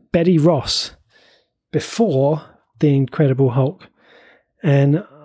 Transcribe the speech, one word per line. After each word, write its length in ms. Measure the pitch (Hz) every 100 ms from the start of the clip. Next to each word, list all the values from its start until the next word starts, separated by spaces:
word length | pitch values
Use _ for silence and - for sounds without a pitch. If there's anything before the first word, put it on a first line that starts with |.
| _
Betty 260 | 170 170 165
Ross 540 | 156 131 - - - - _ _ _ _ _ _ _
before 720 | 151 - - 220 131 139 156 - _ _ -
The 160 | 151 139
Incredible 560 | 131 - 143 131 131
Hulk. 360 | 127 131 190 - _ _ - _ _ _ _
And 440 | 151 139 139 156 - -